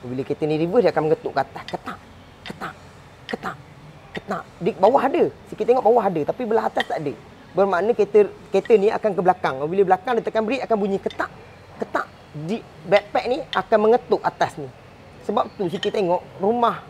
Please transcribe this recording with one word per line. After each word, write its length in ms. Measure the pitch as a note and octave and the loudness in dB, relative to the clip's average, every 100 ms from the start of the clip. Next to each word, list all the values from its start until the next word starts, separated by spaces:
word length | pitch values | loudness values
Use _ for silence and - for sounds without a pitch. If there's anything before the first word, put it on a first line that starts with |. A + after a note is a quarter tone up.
Bila 200 | B2 B2+ C3 | -8 -8 -6
kereta 180 | D3 D3+ | -4 -2
ni 120 | D#3 | 0
reverse, 260 | E3+ A#3 F3+ | 2 2 2
dia 40 | |
akan 120 | D#3 D#3 | 2 0
mengetuk 220 | D#3+ - | 0 -2
ke 80 | C#3+ C3+ | -4 -6
atas. 180 | - - | -10 -12
Ketak, 280 | - - - - - - - | -12 -12 -16 -20 -20 -20 -20
ketak, 320 | - - - - - - - - - | -20 -14 -16 -16 -20 -20 -20 -20 -12
ketak, 260 | - F#3 D#3 - - - - - | -10 -10 -14 -20 -20 -20 -20 -16
ketak. 300 | - - F#3 - - | -16 -8 -10 -10 -6
Di 120 | F3 | -6
bawah 280 | F3+ F#3+ C4+ B3+ | 4 4 4 2
ada. 240 | E4 F3 - - | 2 0 -2 -18
Sikit 140 | - | -6
tengok 200 | A3 B3+ - | 0 4 4
bawah 180 | A#3+ G3 | 4 2
ada. 140 | D#3+ C#3+ | -2 -2
Tapi 160 | - | -4
belah 240 | A#3 A3 - | -2 -2 0
atas 180 | - - | -4 -4
tak 80 | - | -4
ada. 160 | C#3+ A2+ - - - | -6 -8 -16 -20 -6
Bermakna 400 | - G3 F3 G3+ | 0 2 2 0
kereta, 320 | A#3 G3+ G#3+ G3 - - | 0 4 4 4 0 -2
kereta 220 | F#3+ - | -2 4
ni 140 | A3 G3+ | 4 4
akan 200 | - A3 | 0 -2
ke 60 | F3+ | 2
belakang. 320 | F3+ F3 E3 C3 D3+ | 2 2 -2 -2 -2
Bila 140 | F#3+ F3+ | 0 2
belakang 180 | F#3 - A#3 | 2 0 -2
dia 60 | |
tekan 180 | F#3+ A3 | 0 -2
brake, 220 | A3 C4 F#3 | -2 -4 -2
akan 100 | A3 | -2
bunyi 220 | G3+ G3 | 0 -2
ketak, 320 | - - - - - - - - | -6 -6 -8 -10 -20 -20 -20 -12
ketak. 280 | - - - - - | -6 -6 -8 -16 -18
Di 320 | D3 D#3+ A3 - - F#3+ | -12 -8 -8 -10 -18 0
backpack 360 | G3+ G3+ C4 - | 0 2 -6 -4
ni 100 | F#4 C4 | -6 -4
akan 260 | - - G#3+ | -6 0 2
mengetuk 420 | G#3+ B3 - G3 | 4 2 2 -2
atas 320 | - - D#3+ - | -2 -2 -4 -4
ni. 100 | C3+ - - - - - | -14 -16 -20 -20 -20 -12
Sebab 300 | - G#3+ A3 | -4 -4 -4
tu 160 | - F3+ | -6 -6
sikit 240 | F3+ G#3 | -4 -4
tengok 300 | A3+ F3+ F3+ - - | -2 0 -2 -4 -4
rumah. 400 | G3 A#3+ A#3 E3 | -2 2 0 -2